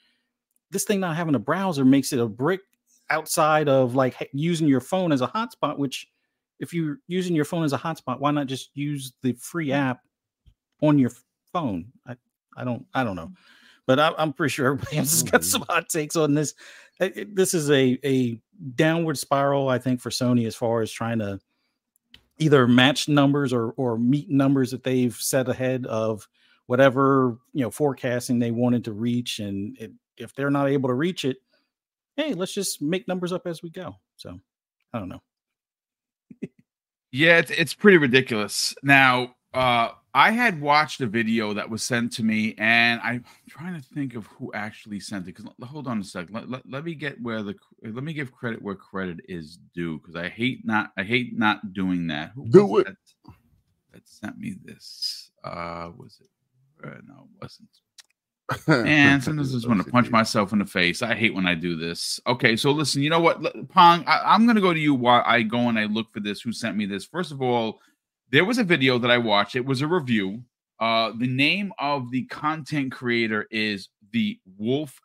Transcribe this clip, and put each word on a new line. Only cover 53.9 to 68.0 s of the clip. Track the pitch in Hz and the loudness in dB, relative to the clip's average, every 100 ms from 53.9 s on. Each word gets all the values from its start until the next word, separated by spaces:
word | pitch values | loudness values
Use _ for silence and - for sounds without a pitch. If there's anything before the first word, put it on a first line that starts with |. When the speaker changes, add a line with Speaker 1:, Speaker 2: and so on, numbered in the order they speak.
Speaker 3:
that | - _ | -20 _
sent | - - - | -14 -14 -10
me | 90 92 | -12 -12
this? | - - - - - - - _ | -16 -20 -20 -12 -10 -10 -16 _
Uh, | - 87 85 85 85 | -14 -10 -10 -10 -12
was | 92 135 _ | -16 -20 _
it? | _ _ _ _ _ _ - | _ _ _ _ _ _ -18
Uh, | 62 - | -18 -20
no, | 50 50 | -20 -20
it | _ | _
wasn't. | 50 - - _ _ - - _ _ _ - | -20 -20 -20 _ _ -20 -20 _ _ _ -10
Speaker 2:
<laughs> | 120 - 139 131 | -4 2 2 4
Speaker 3:
And | 151 139 139 | 4 6 4
sometimes | 131 151 139 | 0 -4 -4
I | |
just | 127 117 | -4 0
wanna | 104 | 0
punch | - 123 117 | 2 0 2
Speaker 2:
O | |
C | |
D. | |
Speaker 3:
myself | 113 110 110 95 | 2 2 0 0
in | 104 | 0
the | 95 | -2
face. | 98 90 - | 0 0 0
I | 117 | -2
hate | 113 110 | 0 0
when | 92 90 | 0 0
I | |
do | 85 87 | 0 -2
this. | 82 82 85 - - - | -4 -6 -8 -8 -6 -4
Okay, | 135 123 | 0 2
so | 113 143 | 2 0
listen, | 147 143 139 | 0 -2 -2
you | 147 | 0
know | 165 | 2
what? | 165 - | 2 2
L-, | 156 - 151 | -4 -8 0
Pong, | 190 175 170 143 | 6 8 8 2
I, | 156 - | 0 4
I'm | 190 233 | 4 6
gonna | 220 | 4
go | 175 | 2
to | 160 | 2
you | 151 | 2
while | 135 120 120 | 2 4 4
I | - 117 | 4 2
go | 110 117 120 | 2 0 0
and | 113 | 0
I | |
look | 107 107 110 | -2 -4 -6
for | 113 | -8
this. | 104 101 | -8 -8
Who | 117 | -8
sent | 107 113 98 | -8 -6 -4
me | |
this? | 101 98 - | -4 -6 -8
First | 160 160 | -8 -8
of | 139 | -4
all, | 123 120 113 - _ _ | 0 0 0 -6 _ _